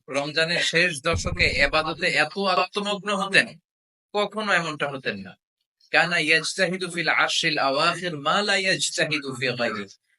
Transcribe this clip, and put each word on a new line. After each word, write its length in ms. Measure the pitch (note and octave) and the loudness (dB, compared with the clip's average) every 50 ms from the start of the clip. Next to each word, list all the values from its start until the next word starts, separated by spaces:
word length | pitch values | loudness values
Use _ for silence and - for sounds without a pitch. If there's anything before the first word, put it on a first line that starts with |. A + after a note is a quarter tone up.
| _ - | _ -4
রমজানের 520 | C3 C#3 C#3+ D3+ C#3+ D#3+ D#3+ E3 E3+ E3+ | -4 -2 -2 -2 0 0 0 0 0 0
শেষ 400 | - - - E3 F3+ F3+ D#3+ C#3 | 0 2 2 2 2 2 0 -2
দশকে 440 | - E3 E3 E3 - F3 E3+ - E3+ | -2 -2 -2 0 -2 -2 0 2 2
এবাদতে 640 | C#3+ - C3 C#3+ C#3+ D3 D#3 D#3 D#3+ D#3+ D3+ F3+ | 2 4 4 4 4 4 2 0 0 -2 -2 -2
এত 300 | E3 B2 C#3+ D#3 D3+ - | 0 2 2 2 2 0
আত্মমগ্ন 800 | G3 G3 F#3+ F3+ F3+ F3+ - - G#3+ G3+ G3+ G#3 G3 - G#3 G3+ | -2 0 2 2 2 0 0 -2 -4 -2 -2 -4 -4 -2 -4 -2
হতেন, 440 | F#3+ G3 F#3+ F#3+ D3+ A#2+ A#2 D#3 - _ _ _ _ _ _ _ _ _ _ - | -2 0 2 4 2 2 2 -2 -16 _ _ _ _ _ _ _ _ _ _ -2
কখনো 400 | G#3 G#3 G3+ G#3 G#3+ G#3+ G#3 F#3 | -2 -2 -2 -2 -4 -2 0 0
এমনটা 380 | E3+ - D#3 D3+ D3 D3+ C#3+ | 0 0 -2 -4 -4 -4 -4
হতেন 260 | C#3 C3 - B2 G#2 | -4 -6 -6 -6 -6
না। 180 | G2 F#2+ F2+ - _ _ _ _ _ _ _ _ _ _ - | -8 -10 -14 -18 _ _ _ _ _ _ _ _ _ _ 0
কানা 280 | - D3+ E3 E3+ F3 E3+ | 2 2 2 4 2 0
ইয়াজতাহিদু 720 | D#3 D3+ D#3+ D#3+ D#3 - - F#3+ F#3+ E3+ F#3 F#3 F#3 E3+ | 2 4 2 2 2 0 -2 -2 0 0 -2 -4 -6 -6
ফিল 200 | E3 F3 D#3+ D3+ | -4 -4 0 0
আশরিল 480 | A#2 B2 D#3 - - - E3+ D#3+ D3+ | 2 2 2 0 0 0 0 0 0
আওয়াখির 600 | C3+ C3 C#3 C3+ D3 D#3+ E3+ E3 E3+ F#3 F3 D#3 | 0 0 0 2 2 2 0 0 -2 -4 -6 -6
মা 240 | C#3+ C#3 D#3 F3 G3+ | -4 -2 0 0 0
লা 140 | G#3 G#3 G3 | 2 2 0
ইয়াজতাহিদু 800 | F#3+ F#3+ F#3+ F3+ D3 - - - F3 D#3+ D3+ D#3 D3 C#3 C3+ B2+ A#2 | 0 2 0 0 0 -2 -2 0 0 -2 0 -2 -4 -6 -6 -6 -4
ফি 80 | C3+ | -4
গায়রিহি। 380 | B2+ A2+ - A#2+ A2+ G#2+ G#2 G2+ G2 - _ _ _ _ | -2 -2 -2 -2 -4 -4 -6 -10 -12 -14 _ _ _ _